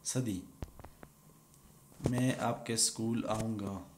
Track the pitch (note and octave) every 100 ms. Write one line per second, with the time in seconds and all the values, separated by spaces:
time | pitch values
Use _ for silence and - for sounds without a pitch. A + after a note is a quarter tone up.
0 | - C3 A#2+ F#2 - - - - - -
1 | - - - - - - - - - -
2 | C3+ B2 B2+ - G#2+ - - A2+ - -
3 | A2+ A#2 - G#2+ A2+ A2 G2+ G2 -